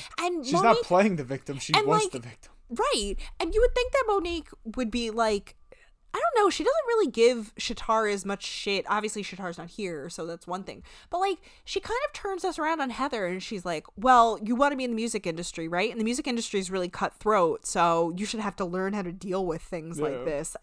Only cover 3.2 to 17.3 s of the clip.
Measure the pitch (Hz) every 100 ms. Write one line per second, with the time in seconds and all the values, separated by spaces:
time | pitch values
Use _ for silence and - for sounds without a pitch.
3.2 | - - 339 427 480 494 494 554 453 403
4.2 | 339 339 - - 226 214 233 240 233 220
5.2 | 220 208 - - - - - _ _ -
6.2 | 659 508 403 - 320 622 523 453 330 214
7.2 | 233 247 208 - - 214 - 220 214 202
8.2 | 190 202 - - - 196 - 208 214 214
9.2 | 190 185 185 - 170 - 196 156 156 -
10.2 | 170 170 - 180 190 107 - - - 349
11.2 | 392 370 - - - 381 - 466 587 -
12.2 | 403 381 370 330 311 320 262 220 277 233
13.2 | 180 190 - 208 180 160 - - 240 247
14.2 | 233 208 214 240 285 277 247 226 226 220
15.2 | 185 165 175 - 165 175 208 233 220 247
16.2 | 294 240 226 202 185 190 180 - 196 -
17.2 | 208